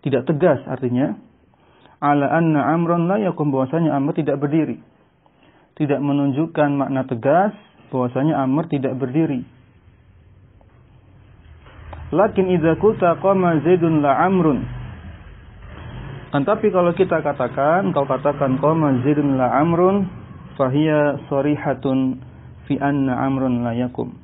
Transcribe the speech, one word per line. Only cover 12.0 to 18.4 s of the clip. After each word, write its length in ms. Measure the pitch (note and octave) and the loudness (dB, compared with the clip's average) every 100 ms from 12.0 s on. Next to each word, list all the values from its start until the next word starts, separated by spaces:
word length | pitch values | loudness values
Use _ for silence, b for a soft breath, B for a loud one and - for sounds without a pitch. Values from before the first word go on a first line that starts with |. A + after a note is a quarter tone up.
| - | -4
Lakin 320 | D3+ G#3 G3 F#3 | 0 2 2 2
idza 240 | F3+ D#3+ D#3+ | 2 2 2
qulta 400 | G#3 A3 F3 D3+ | 2 2 0 2
qama 400 | F#3+ F#3+ F3+ D#3+ D3 | 2 2 2 2 2
Zaidun 320 | F3+ E3 D#3 | 2 4 2
la 240 | C#3+ C3+ | 2 2
Amrun. 400 | F3+ F#3+ D#3+ A#2+ - - - - - - - - - - - - - - - - - | 2 4 2 0 -4 -10 -14 -16 -18 -20 -20 -20 -20 -20 -20 -18 -16 -14 -14 -14 -6
Kan 160 | D3 C#3 | -2 0
tapi 240 | G#3 G#3+ | 0 2
kalau 240 | F3+ F3 | 2 2
kita 280 | E3+ F3+ E3 | 2 0 0
katakan, 680 | D3 C#3 B2 C3+ C#3+ E3+ - | -2 -2 -4 0 2 2 2
kau 160 | C#3+ C#3 | 0 0
katakan 560 | C3 D3 D3 | 0 0 0